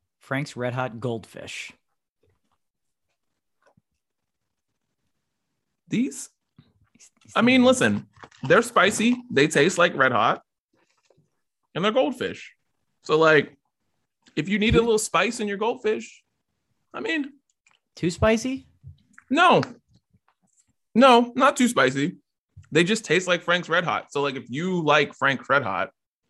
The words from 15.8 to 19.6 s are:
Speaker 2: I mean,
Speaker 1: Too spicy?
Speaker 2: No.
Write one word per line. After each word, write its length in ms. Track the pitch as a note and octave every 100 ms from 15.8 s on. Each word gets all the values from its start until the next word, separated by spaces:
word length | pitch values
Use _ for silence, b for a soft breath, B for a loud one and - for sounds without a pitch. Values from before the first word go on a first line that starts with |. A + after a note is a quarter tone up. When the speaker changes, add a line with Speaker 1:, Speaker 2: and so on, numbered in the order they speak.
| G#3+ A3+ A3 - _ _ _ _ _ _ _
Speaker 2:
I 60 | -
mean, 340 | A4 D#4+ C#4 - _ _ _ _ _ -
Speaker 1:
Too 140 | E3
spicy? 580 | F3 A3 A3+ B3+ C4 - _ - - _ - _
Speaker 2:
No. 320 | C#4 F4 G3+